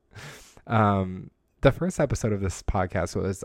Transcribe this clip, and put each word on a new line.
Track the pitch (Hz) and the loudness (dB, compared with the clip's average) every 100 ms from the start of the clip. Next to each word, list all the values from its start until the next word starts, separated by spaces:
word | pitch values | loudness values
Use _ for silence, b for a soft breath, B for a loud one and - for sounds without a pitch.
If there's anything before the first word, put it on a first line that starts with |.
| _ B 143 B B B - | _ B -18 B B B -2
Um, | 113 104 98 92 92 - _ _ - | 4 4 4 0 -4 -12 _ _ 2
the | 135 | 2
first | - 175 - | 4 -4 0
episode | 139 113 113 | -2 0 0
of | 101 | 0
this | 98 - | -2 -4
podcast | - 98 92 98 87 98 | -4 -2 0 -2 -2 -2
was, | 90 95 | -4 -4